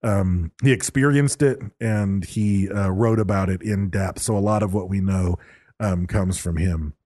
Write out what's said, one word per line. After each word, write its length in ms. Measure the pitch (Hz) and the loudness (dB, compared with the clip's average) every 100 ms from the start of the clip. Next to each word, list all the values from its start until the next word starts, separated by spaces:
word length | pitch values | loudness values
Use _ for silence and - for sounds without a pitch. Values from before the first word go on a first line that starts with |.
um, 480 | 107 101 92 90 82 _ | 2 2 2 0 -2 _
he 80 | 135 | 2
experienced 720 | 123 - 139 143 143 143 - | 2 0 2 4 4 2 2
it, 180 | 143 123 101 _ | 0 0 -8 _
and 440 | 113 107 101 98 | -2 0 0 -2
he, 440 | 92 - 104 98 95 | -4 -2 0 2 0
uh, 200 | 101 98 | 0 -2
wrote 280 | 92 113 113 | 2 2 2
about 300 | 98 101 92 | 2 0 0
it 140 | 92 | -2
in 260 | 107 98 98 | -2 -2 -2
depth. 320 | 98 95 - | -2 -4 -4
So 160 | - 104 | -2 0
a 20 | |
lot 240 | 101 107 | 2 0
of 100 | 101 | 0
what 140 | 101 92 | -2 -2
we 120 | 98 | -2
know, 380 | 95 95 90 87 - - _ _ | 0 0 0 -2 -8 -20 _ _
um, 280 | 107 90 87 | -2 -2 -2
comes 320 | 107 92 92 | -2 -2 -2
from 180 | 87 82 | -4 -2
him. 380 | 85 82 76 - | 0 -2 -4 -10